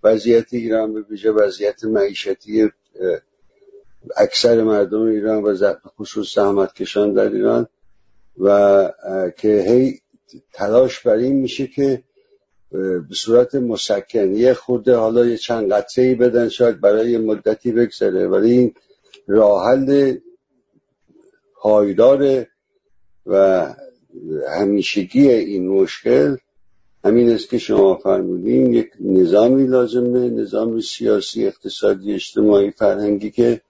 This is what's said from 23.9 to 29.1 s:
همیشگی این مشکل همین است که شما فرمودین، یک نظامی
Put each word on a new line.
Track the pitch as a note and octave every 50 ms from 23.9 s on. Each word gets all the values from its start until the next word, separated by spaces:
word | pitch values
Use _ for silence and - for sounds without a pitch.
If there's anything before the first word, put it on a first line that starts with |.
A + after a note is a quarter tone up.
| _ _ _ _ _ D2+ D2+ D#2+ D#2 D2+ C2 C2
همیشگی | D2+ E2+ G2+ G2 G2+ G2+ F2+ - - G#2 F#2+ F2+ - B2+ C#3+ C#3
این | B2 A2+ F#2+ - G2+ F#2+ F2+ F#2
مشکل | G2 G2 F#2+ F2 - - _ A#2 B2 C3+ D3 D3 C#3 B2+ _ _ _ _ _ _ _ _ _ _ _ _ -
همین | F#2+ A2 A#2+ A#2+ A#2+ A#2
است | G#2 - -
که | - A#2
شما | - - G#2+ G2+ G2 F#2+ F#2
فرمودین، | - - G2 F#2 F#2+ F#2 F2+ F2+ F2+ F2+ G#2+ A#2+ C3 C3 B2+ A#2+
یک | A#2 A2+ - _ -
نظامی | G2 G2